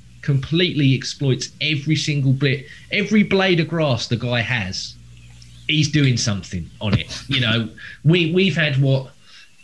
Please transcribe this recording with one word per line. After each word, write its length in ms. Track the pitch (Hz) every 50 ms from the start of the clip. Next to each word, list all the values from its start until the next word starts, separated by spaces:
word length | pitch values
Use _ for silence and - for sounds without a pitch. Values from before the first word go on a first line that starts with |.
| - - - -
completely 720 | - - 139 135 135 - 151 175 185 170 - 151 143 135 135
exploits 560 | 123 - - - - 143 135 123 - - - - -
every 360 | 143 151 156 147 - 156 156
single 380 | - - 160 147 143 135 135 127
bit, 340 | - 147 139 123 - - - - - - -
every 320 | - 208 202 - 214 214 196
blade 360 | 156 190 190 190 190 180 165
of 80 | 160
grass 400 | - 160 165 156 143 123 110 -
the 80 | - 160
guy 260 | 131 127 120 123 120
has. 520 | 110 - 123 117 95 92 95 - - - - - - - - - - - - - - - - - -
He's 220 | - 156 156 147 -
doing 280 | - 151 143 131 120
something 520 | 113 - 113 101 95 87 - 98 90 80 78 - -
on 180 | 110 104 101 -
it. 240 | - - - - - -
You 100 | 135 131
know, 300 | 123 110 113 117 113 107 - - - - - - -
we, 280 | 147 170 180 170 156 175
we've 220 | 185 196 185 -
had 240 | 170 156 151 135 135
what, 300 | 139 135 135 131 135 - - - - - - - - - - -